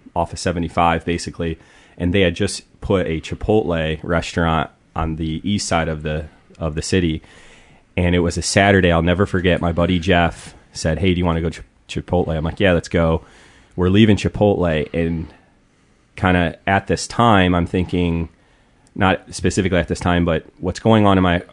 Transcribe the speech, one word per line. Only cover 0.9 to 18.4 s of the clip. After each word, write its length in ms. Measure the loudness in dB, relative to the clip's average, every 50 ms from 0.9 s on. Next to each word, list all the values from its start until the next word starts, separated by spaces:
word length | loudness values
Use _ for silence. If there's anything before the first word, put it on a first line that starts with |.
| 2 0 -2
basically. 520 | -4 -4 -4 -6 -10 -8 -6 -6 -6 -6 -8 -12 _ _ -20 -20 _ _ -4
And 160 | -2 0 2
they 80 | 2
had 140 | 2 2 2
just 280 | 0 -2 -4 -4 -6 -14 _ _ -12
put 260 | -4 -2 0 0 0 -2
a 120 | -4 -6
Chipotle 800 | -6 -8 -12 -8 -2 0 2 2 2 0 -2 -2 -2 -4 -4 -6 -4
restaurant 680 | -4 -2 -2 -2 -4 -2 -2 0 2 2 0 -2 -4 _ _ _ _ -8
on 200 | -6 -6 -4 -4 -6
the 240 | -6 -6 -6 -6 -4
east 240 | -2 -4 -2 -2 -2
side 200 | -2 -2 -2 -2
of 140 | -4 -6 -6
the, 240 | -6 -6 -6 -8 -10 -16 _ _ _ -14 -8
of 160 | -8 -6 -6
the 60 | -6
city. 400 | -6 -2 0 0 0 0 -2 -4 -8 -14 -20 -20 -20 -20 -20 -20 -20 _ _ _ _ _ -4
And 180 | -2 0 2 2
it 60 | 2
was 180 | 2 0 -2 -4
a 40 |
Saturday. 500 | -4 -2 0 2 4 6 6 6 4 4
I'll 100 | 4 4
never 240 | 2 2 2 2 0
forget. 340 | -2 -2 0 0 2 0 0
My 100 | 0 -2
buddy 280 | 0 0 0 0 0 0
Jeff 540 | 2 2 2 4 2 2 -2 -6 -16 -20 -20 -20 _ _ -12
said, 260 | -6 -4 -2 -2 0
"Hey, 140 | 0 0 0
do 40 | 0
you 60 | 0
wanna 160 | 0 0 -2
go 80 | -2 -4
Ch-, 120 | -6 -8 -16 _ _ _ _ -12
Chipotle?" 460 | -10 -10 -6 -2 -2 -2 0 0 -2 -4
I'm 60 | -4
like, 160 | -4 -2 0
"Yeah, 140 | 2 2 2
let's 160 | 2 0 0
go." 360 | 0 0 2 2 0 -2 -4 -8 -20 -20 -20 -20 _ _ _ _ -6
We're 140 | -2 0 2
leaving 280 | 4 6 6 6 4 2
Chipotle. 720 | 0 -4 -2 2 2 2 2 2 0 0 0 -2 -2 -4 -4
And 340 | -4 -2 -2 -2 -4 -6 -10 -14 _ _ _ _ _ _ _ _ _ _ _ _ _ _ _ -10
kinda 420 | -2 0 2 2 2 2 0 -4 -6 -2
at 220 | 0 0 0 0 -2
this 180 | -4 -4 -4 -6
time, 460 | -2 2 4 4 6 6 4 4 2
I'm 120 | 0 0 0
thinking, 640 | -2 -2 -2 0 -2 -2 0 0 -2 -2 -4 -6 _ _